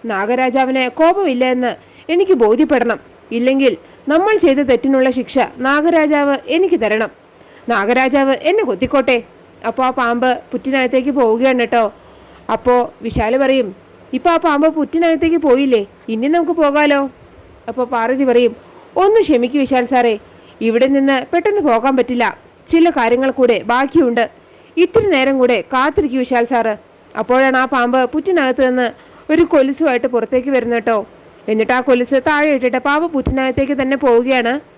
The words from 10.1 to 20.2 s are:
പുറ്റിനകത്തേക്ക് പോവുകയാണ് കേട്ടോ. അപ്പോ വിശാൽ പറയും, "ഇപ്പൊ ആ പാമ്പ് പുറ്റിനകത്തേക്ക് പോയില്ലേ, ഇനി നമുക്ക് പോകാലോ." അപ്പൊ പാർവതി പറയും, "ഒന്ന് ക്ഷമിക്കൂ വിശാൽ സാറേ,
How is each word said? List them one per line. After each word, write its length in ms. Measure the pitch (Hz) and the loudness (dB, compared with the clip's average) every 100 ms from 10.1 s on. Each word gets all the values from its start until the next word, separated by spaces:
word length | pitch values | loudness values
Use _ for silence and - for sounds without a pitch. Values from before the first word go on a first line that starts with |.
| 240 254 240 - | 0 -2 -2 -6
പുറ്റിനകത്തേക്ക് 600 | 247 269 269 254 262 262 | -10 -4 -2 0 0 0
പോവുകയാണ് 480 | 277 233 226 262 254 | 0 0 2 0 0
കേട്ടോ. 340 | 233 240 214 - - - - - - | 0 0 -2 -4 -20 -20 -20 -18 -8
അപ്പോ 400 | 220 247 247 240 - | -4 0 0 0 -8
വിശാൽ 360 | 226 - 220 262 | -8 -4 -2 0
പറയും, 380 | 269 269 214 190 - - - | 2 0 -2 -8 -20 -20 -10
"ഇപ്പൊ 160 | 254 349 | -4 0
ആ 80 | 330 | 0
പാമ്പ് 300 | 330 285 311 | 0 2 0
പുറ്റിനകത്തേക്ക് 720 | 311 285 330 339 320 330 330 | 0 -4 0 0 0 0 0
പോയില്ലേ, 480 | 294 254 277 233 202 - - | 2 2 2 0 -2 -12 -8
ഇനി 180 | 220 269 | -4 0
നമുക്ക് 240 | 339 320 | 0 0
പോകാലോ." 580 | 330 294 294 294 285 277 - - - - - - | 0 0 2 2 2 -2 -8 -20 -20 -20 -18 -12
അപ്പൊ 180 | 233 240 | -8 -4
പാർവതി 380 | 247 226 262 | -2 -2 0
പറയും, 320 | 269 240 240 226 - - - - | 2 4 2 -2 -16 -20 -8 0
"ഒന്ന് 240 | 392 453 | 2 4
ക്ഷമിക്കൂ 380 | 370 247 240 285 | 2 0 0 -2
വിശാൽ 260 | 262 254 247 | 0 -2 0
സാറേ, 340 | 262 240 208 | 0 0 -2